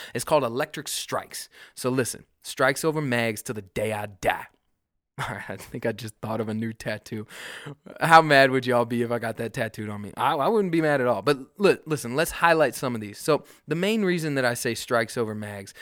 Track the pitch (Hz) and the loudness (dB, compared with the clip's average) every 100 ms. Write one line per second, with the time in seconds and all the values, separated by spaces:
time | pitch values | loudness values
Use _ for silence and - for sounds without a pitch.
0 | - - - 151 123 120 160 - - - | -10 -8 0 2 2 -2 -6 -8 -8 -8
1 | - 101 92 - - - - - 127 131 | -6 -6 -6 -12 -16 -20 -20 -6 -2 0
2 | 117 - - _ - - 135 139 160 156 | 0 -4 -14 _ -8 2 2 2 0 0
3 | 143 120 117 104 - 107 95 - 107 107 | 0 0 0 -2 -8 -10 -8 -4 -2 -4
4 | 104 98 107 87 - _ _ _ _ _ | -6 -4 -2 -2 -6 _ _ _ _ _
5 | _ - - 101 - 98 - 131 117 104 | _ -10 -8 -8 -10 -12 -12 -6 -4 -4
6 | 113 - 110 113 110 110 113 113 - 107 | -8 -10 -6 -4 -4 -4 -4 -6 -8 -8
7 | - 110 107 - - - 147 143 - - | -8 -12 -10 -14 -16 -14 -16 -16 -18 -4
8 | 151 165 156 139 135 131 123 120 120 120 | 8 8 10 8 8 4 2 2 2 0
9 | 117 120 113 113 117 131 113 - 107 104 | -2 -2 -4 -6 -6 -6 -6 -6 -10 -10
10 | 101 - 123 156 147 226 190 170 156 143 | -10 -2 0 2 2 2 2 2 2 2
11 | 123 104 104 139 127 - 202 135 - 147 | 2 2 0 0 -4 0 2 2 -2 -6
12 | 120 131 170 - 170 160 139 113 135 117 | -2 -2 -2 2 4 6 4 0 -4 -4
13 | 107 101 - 147 - - - 156 196 226 | -8 -4 0 0 -2 -14 -6 -2 0 2
14 | 190 180 156 139 123 120 123 113 - 120 | 2 0 0 0 0 0 -2 -4 0 0
15 | 113 - 110 107 104 101 101 - | 0 -2 -4 -6 -8 -10 -14 -18